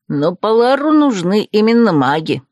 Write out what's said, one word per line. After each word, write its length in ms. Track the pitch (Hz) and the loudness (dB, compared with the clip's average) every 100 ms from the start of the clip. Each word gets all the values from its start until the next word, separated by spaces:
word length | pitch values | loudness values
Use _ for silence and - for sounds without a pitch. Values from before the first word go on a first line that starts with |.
| _ | _
Но 260 | 147 151 | -4 -4
Полару 560 | 180 202 226 240 269 294 | -2 -2 0 2 0 0
нужны 540 | 311 294 208 175 208 | 2 2 -2 -2 -2
именно 480 | - 208 220 233 226 | -2 0 2 2 2
маги, 500 | 160 131 151 156 131 - | 2 0 -2 -4 -8 -8